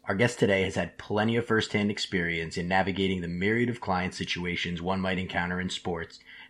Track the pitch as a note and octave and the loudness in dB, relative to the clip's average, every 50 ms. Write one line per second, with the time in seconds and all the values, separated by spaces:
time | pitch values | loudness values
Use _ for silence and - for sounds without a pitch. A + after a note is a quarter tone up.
0 | - - G2+ F#2+ A#2 A#2+ - - B2 G2+ G2 F#2+ F#2+ F#2 - G2+ F2 E2+ - - | -4 -2 2 4 4 2 4 4 4 4 6 4 4 2 0 -2 -2 -2 -6 -12
1 | - - G2+ G#2+ G#2+ A2+ A#2 A#2 A#2 - A2 A2 G#2 - - G#2+ G#2 G#2 G2+ - | -8 -2 0 2 2 2 2 0 2 2 2 2 2 2 2 2 2 2 0 -2
2 | - - - F#2 E2+ E2+ E2 E2 E2 D#2+ - F#2 E2+ F2 F#2+ F#2+ F2+ G2 F2+ F#2 | -4 -2 -2 0 0 0 0 -2 -2 -4 -4 -4 -2 2 2 2 2 2 2 2
3 | F#2+ F#2+ F#2+ F2+ E2+ E2+ F2 F2 F#2+ G#2 A2 A#2 B2 B2 A#2 - - - F#2 F2+ | 2 2 0 0 -2 -4 -4 0 0 2 2 2 2 0 -2 -4 -2 0 0 0
4 | F#2 F2+ - - F#2 - - F2 F2 F2+ F2 - - F2+ F2 E2 E2+ F2+ F#2+ F#2 | 0 -2 -2 -4 -4 -4 -4 -4 -2 -4 -2 -2 -2 -4 -4 -4 -2 -2 -2 0
5 | F#2 F#2+ F#2 F2+ F#2 F2 - F#2 F2 F2 F2+ F2+ F2+ F#2 - - - F#2 E2+ E2 | 0 0 0 -2 -2 -2 -2 -2 -2 0 -2 -2 -4 -4 -6 -6 -4 -4 -4 -4
6 | E2+ - - - - - - - - - | -6 -10 -12 -20 -20 -20 -20 -20 -10 -4